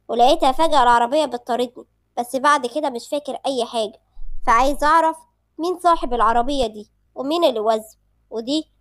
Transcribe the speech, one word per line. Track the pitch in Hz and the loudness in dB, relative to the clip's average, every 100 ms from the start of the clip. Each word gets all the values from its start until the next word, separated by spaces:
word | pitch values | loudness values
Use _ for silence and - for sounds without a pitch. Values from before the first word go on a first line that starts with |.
| - | -8
ولقيتها | 226 247 320 302 | 2 4 4 2
فجأة | - 320 294 | 2 2 4
العربية | 240 240 240 302 285 | 4 4 2 0 -2
بتطاردني، | 247 - 233 247 240 - _ _ - | -4 -6 -4 -4 -8 -20 _ _ -10
بس | 247 262 | -6 0
بعد | 285 294 247 | 2 2 0
كده | 302 294 | -4 -6
مش | 240 - | -8 -8
فاكر | 294 294 - 269 | -8 -8 -8 -6
أي | 262 233 | -4 -4
حاجة، | 233 214 - _ - - - - | -4 -6 -8 _ -10 -6 -4 2
فعايز | 233 269 285 | 2 2 0
أعرف | 294 330 320 311 _ _ _ - | 2 2 2 -2 _ _ _ -8
مين | 339 349 | -6 0
صاحب | 349 330 294 | 0 0 0
العربية | 240 214 233 247 285 226 | 0 0 0 0 -2 -4
دي | 214 208 _ _ - | -6 -20 _ _ -10
ومين | 269 339 | -4 0
اللي | 330 220 | 0 0
وزه، | 214 220 220 _ _ _ _ | 0 -2 -4 _ _ _ _
ودي | 220 233 311 - _ | -12 -4 -6 -6 _